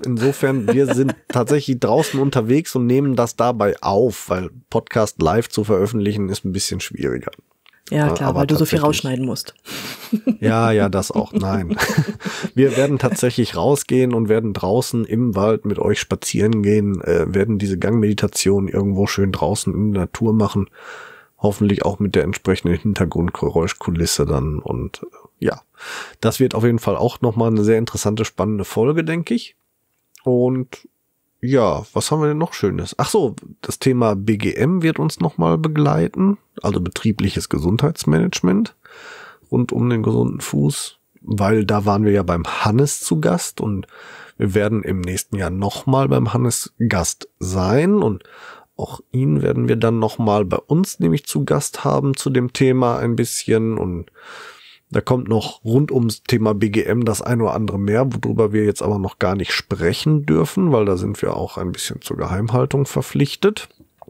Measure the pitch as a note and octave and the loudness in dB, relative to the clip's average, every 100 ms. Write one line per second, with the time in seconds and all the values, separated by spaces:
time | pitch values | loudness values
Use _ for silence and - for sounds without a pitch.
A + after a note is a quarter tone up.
0 | B2+ A#2 B2+ C#3 C3+ C3+ G#2+ B2 C3+ A#2 | -4 0 0 0 0 0 2 2 2 2
1 | C3+ - - A#2+ A#2+ D3 C#3 B2 A2 B2+ | 0 -2 -4 -2 2 0 0 0 2 2
2 | D3+ C#3 C#3 C3+ A2 C#3+ F3 C3 A#2+ C3 | 2 0 0 2 2 2 0 0 2 2
3 | C#3+ A#2+ A#2 - A#2 A#2 G2+ - D#2+ G2 | 2 2 0 0 0 2 0 0 0 2
4 | B2 - - F#2 F#2 B2 - A#2 - A#2 | 2 0 -4 -4 -4 -10 -6 -4 -2 0
5 | G#2 - D#2 G#2+ A#2 - G#2 G2 G2+ A2+ | 0 0 0 2 0 -2 0 2 2 0
6 | G2+ G#2 G2 G2+ G2 F#2 - F#2 - - | -2 0 -2 -4 -4 -4 -4 -6 -8 -4
7 | C2+ B1 - - _ _ _ _ - D3 | -4 -4 -6 -14 _ _ _ _ -6 0
8 | D3+ D#3+ C#3 - C#3+ D3+ D#3 E3+ D3 D3+ | 0 0 0 0 2 2 2 2 2 0
9 | C3+ B2+ C3 G2+ - - - - - - | -2 -2 -4 -6 -10 -16 -16 -12 -12 -14
10 | - A3 - G#3+ G#2+ A2+ A2+ G#2+ G2 F#2+ | -4 -4 -2 0 2 2 4 4 2 0
11 | F#2+ A2 A2 G#2+ F#2+ - E3+ G#3+ - - | -2 -2 -2 -2 -2 -2 -2 -2 -2 0
12 | D#3 G#3+ - - - B2 C3+ A#2 C#3+ C3+ | 0 -4 -10 -8 -4 2 4 4 2 2
13 | A#2+ G#2+ B2+ A#2+ A2+ F2 A#2 C#3+ - B2+ | 0 0 0 2 0 0 2 2 2 2
14 | B2+ A#2 G#2+ A2 A2+ F#2+ F#2 A#2 B2+ A#2+ | 2 2 2 2 0 -2 0 0 0 -2
15 | A2 A2+ B2 F#2+ G#2 A2 G#2 G2 - G#2+ | 0 0 0 2 2 2 0 -2 0 0
16 | - F#2+ - - G#2 A2+ G2+ G#2+ G2+ F#2 | -2 -4 -2 0 2 2 4 2 2 0
17 | - E2+ F2+ F#2+ G#2 G#2 G2 F#2 G2 A2+ | 0 0 2 2 2 0 0 0 0 2
18 | G#2+ G2+ - - G3 G3 G3 - G3+ F#3+ | 2 2 -2 0 2 2 2 0 0 2
19 | G2+ - G2 F#2 - G#3 - F#2+ G#2+ G2 | 0 0 0 0 -2 -2 -2 -2 0 0
20 | F2+ - A2+ A2 G2+ G2+ G2 - - - | -2 -2 2 2 2 0 -4 -6 -20 -18
21 | - - - _ G#2 G2+ G#2 G2 - G2 | -20 -20 -20 _ -2 2 2 2 0 -2
22 | G2+ G2 D#2 G2 - F2+ E2+ E2 G#2+ G2 | 0 0 0 -2 -2 0 0 0 0 0
23 | F2 - E2+ - - E2 E2 - - E2+ | 0 0 -2 -2 -2 0 0 -2 -4 0
24 | E2+ - D2 D2 D2+ D2+ - - - - | 0 0 0 0 -2 -4 -4 -6 -6 -10
25 | - - - - A#2 - - - - - | -16 -18 -20 -6 -4 -4 -8 -20 -16 -14
26 | - - A2+ - B2+ - A#2 A#2 - D#2+ | -14 -4 -2 2 2 2 2 2 0 0
27 | A#2 - A#2+ G#2+ A2+ A2 G#2 A2 A#2 - | 0 0 -2 0 2 2 4 2 0 -4
28 | G#2 G#2+ A2 - G2+ G#2+ F#2+ - A#2+ D#3+ | -2 -2 -2 -2 -2 -2 -4 0 0 0
29 | D#3+ E3 E3 A#3+ - _ _ _ _ _ | -2 -4 -2 -4 -4 _ _ _ _ _
30 | _ _ C3 B2 B2 C3 C3 - - _ | _ _ 0 2 2 0 -4 -12 -20 _
31 | _ _ _ _ B2 C3+ G#2+ D2 - - | _ _ _ _ 0 2 2 0 -4 -4
32 | - D#3 D3+ D3+ E3+ - G2+ F#2 F#2+ - | -2 0 0 0 -4 -2 -2 -2 -4 -4
33 | B2 A3 C3 E2+ - - - - C3+ B2 | 0 2 0 -2 -14 -16 -12 -2 0 2
34 | A#2 G2 G#2 G#2+ G#2 - C#3 F#3 D#3+ - | 2 2 0 0 0 0 2 2 0 0
35 | D#3 - E3+ - E3 E3 D#3+ D3+ D3 D#3+ | -2 -2 -2 0 2 2 0 2 2 2
36 | E3+ - F#3+ G3+ _ - G#2 F#2+ F2+ - | 0 2 0 0 _ -6 -2 -2 -2 -2
37 | A2 G#2 G2 - - D2 D#2+ A2+ C#3+ E3+ | -2 0 0 -2 -2 -2 0 2 0 0
38 | - D#3+ F3+ - F3+ G3 A#3 - - - | 0 2 2 0 0 2 0 -6 -20 -20
39 | - - - - _ B2 A#2+ A#2 A#2+ A#2 | -20 -20 -20 -20 _ -2 0 0 0 0
40 | A2 A#2 A#2+ - - C#3+ C#3+ - - - | 2 2 0 -2 -4 0 0 -2 -8 -14
41 | _ _ - G#2 G2+ A2 G2+ G#2 G2+ G2+ | _ _ -4 0 2 2 2 0 2 2
42 | G#2 G2+ F2+ E2+ E2 - A2 A2 D3 - | 4 2 2 -2 -2 -2 2 2 2 0
43 | - D#3+ D#3 F3+ - - A2 G2 - - | -2 0 2 0 -2 -6 -4 -4 -6 -16
44 | - - - - G2+ G2+ G#2 A2 F2 F#2+ | -20 -20 -16 -4 0 2 2 0 -2 -4
45 | F2+ F#2 - G2+ F2 F#2+ G2+ - - C3 | -4 -6 -6 -4 -4 -2 -4 -2 0 2
46 | C3 C3 A#2+ B2 B2 - - - A2+ F#2+ | 2 2 2 0 0 -2 -6 -4 -2 0
47 | F2+ - - - F2+ F#2 F#2 B2 F3 G#3 | -2 -6 -12 -10 -6 -2 2 2 4 2
48 | C3 G2 - - - - - - - - | 2 -2 -8 -20 -20 -20 -18 -10 -10 -10
49 | - B2+ C#3 D3 - B2+ A#2+ A2+ A2+ A2+ | -6 -2 0 2 0 0 0 2 0 0
50 | A2 - A2 G#2 F#2 - - D3+ F#3+ - | -2 -2 0 2 2 -2 0 0 0 0
51 | E3+ D#3 - D3+ C#3 D3+ - - C#3+ C#3 | 0 0 -2 -4 0 -2 -2 -4 -2 0
52 | C#3 C3 C#3 B2+ B2 - C3 B2+ B2 B2 | 0 -2 0 0 0 2 2 4 2 0
53 | A#2+ A2+ A#2 - - A2+ A2+ A2 F#2+ F2 | 0 0 -2 -4 0 0 0 -2 -4 -6
54 | F2 - - - - - - - _ G#2+ | -10 -18 -20 -20 -20 -20 -20 -20 _ -4
55 | - B2+ A2 A2 - - A2+ B2 D3 C3 | 0 0 0 0 -2 -6 0 2 2 2
56 | A2+ - - A#2+ G#2+ G#2 A2 G#2 - A2+ | 0 -2 -2 2 2 2 2 2 0 0
57 | A2+ G#2+ - A#2+ A2 - G#2+ G2 G2+ G#2+ | 0 -2 -2 0 0 0 -2 -2 0 2
58 | C3+ A2+ A#2 A2+ G#2+ G#2+ G#2 G2+ - G2+ | 0 -2 -2 0 2 2 0 0 -2 -2
59 | F#2+ - F2+ G2 F2+ - - F#2 E2+ - | -4 -2 -2 -2 -2 -4 -4 -2 0 0
60 | D#3 D3+ D3 D#3 D#3+ - F3+ B2 G2+ F#2 | 0 0 2 2 0 0 2 2 2 0
61 | G#2 G#2 F2+ - - - F#2 - - - | -2 -4 -4 -4 -6 -6 -8 -6 -8 -8
62 | - - - F#2 A2 B2 C3+ C#3 C3+ C#3 | -8 -6 -4 -2 0 0 0 0 -2 -4
63 | - C#3 C#3+ - G3+ G#3+ - _ _ _ | -2 0 -2 0 0 0 -8 _ _ _
64 | - | -18